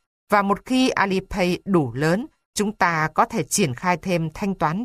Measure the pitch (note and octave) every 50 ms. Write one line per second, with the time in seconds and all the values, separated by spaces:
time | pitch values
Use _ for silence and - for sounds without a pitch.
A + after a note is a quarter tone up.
0 | _ _ _ _ _ - G#3 G#3 G3+ G3 G3 F#3+ - - B3+ B3+ C4 C4 - -
1 | F#3+ G3 F#3+ F#3+ F#3+ - - G#3 F3+ F3+ F3 - - G3 G3 E3+ C#3+ A#2+ A2+ C3
2 | D3+ D#3+ F3 G#3 C#4 D#4+ _ _ _ _ _ - G#3 G#3+ G#3+ - F#3+ F3 E3+ D#3
3 | D#3 D#3+ - - A3+ A3+ - G#3+ D#3 - - - G3+ C#3 A#2+ - - F3+ F3+ E3
4 | - G3 F3+ E3+ E3 D#3+ - - - G3 F#3+ - F3 D3+ D#3+ G3